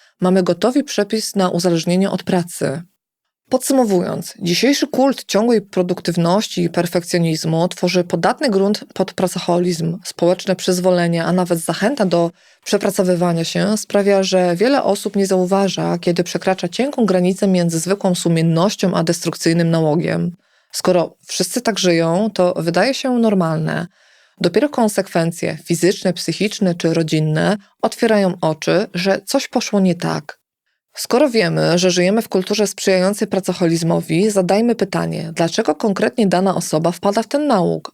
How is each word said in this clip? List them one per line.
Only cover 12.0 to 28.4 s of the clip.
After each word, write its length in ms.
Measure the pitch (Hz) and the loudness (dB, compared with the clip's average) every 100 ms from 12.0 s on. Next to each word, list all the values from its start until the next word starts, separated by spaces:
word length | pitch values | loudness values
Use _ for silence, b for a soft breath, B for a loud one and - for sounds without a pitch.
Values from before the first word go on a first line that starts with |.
| 190 | 0
do 260 | 170 170 - b b - | 2 0 -4 b b -4
przepracowywania 800 | 202 202 190 180 170 175 165 | -2 0 0 2 2 0 0
się 340 | 160 170 190 214 | -2 -2 0 -2
sprawia, 460 | - 202 196 196 | 0 0 2 2
że 320 | 190 185 180 170 | 2 2 2 2
wiele 280 | 240 277 | 2 2
osób 320 | - 202 208 202 | 0 -2 -2 -2
nie 120 | 196 | 2
zauważa, 680 | 185 180 196 196 - 170 170 | 2 2 2 0 -2 -2 -2
kiedy 260 | 180 175 | 0 0
przekracza 440 | 175 175 190 185 175 | -2 -2 -2 -2 -2
cienką 380 | - 269 285 202 | -2 -2 0 0
granicę 420 | 185 180 190 196 | 2 2 2 2
między 320 | 180 170 165 | 2 2 0
zwykłą 360 | 180 202 196 180 | -2 0 0 0
sumiennością 800 | 170 165 165 160 202 - 185 | 2 2 2 2 2 0 0
a 100 | - | 0
destrukcyjnym 640 | 160 170 170 - 165 170 165 | 0 -2 -4 -2 0 2 2
nałogiem. 640 | 165 156 151 160 170 175 170 _ _ _ | 2 2 0 0 -2 -2 -6 _ _ _
Skoro 440 | - - 175 - _ - | -4 2 2 0 _ -8
wszyscy 360 | - 180 247 | -4 -4 -2
tak 180 | 233 185 | -2 0
żyją, 500 | 185 165 165 175 220 | 2 2 2 0 0
to 200 | 202 180 160 | 0 0 0
wydaje 360 | 165 180 240 | 0 0 0
się 180 | 262 262 | 0 -2
normalne. 760 | 240 226 190 165 156 156 165 175 b b b b b | 2 2 2 0 0 -2 -4 -6 b b b b b
Dopiero 280 | 175 208 294 | 0 2 0
konsekwencje 880 | 277 214 196 185 175 165 170 175 156 | 0 -2 0 -2 -2 -2 -2 -6 -6
fizyczne, 500 | - 170 175 - 190 | -4 0 0 0 -2
psychiczne 640 | 175 - - 208 - 185 170 | -4 -4 -2 -4 -2 -2 0
czy 180 | 165 | 0
rodzinne 640 | 165 160 156 156 156 185 208 B B | 0 0 0 0 0 0 -2 B B
otwierają 520 | 226 - 233 214 185 175 | -6 0 2 2 2 0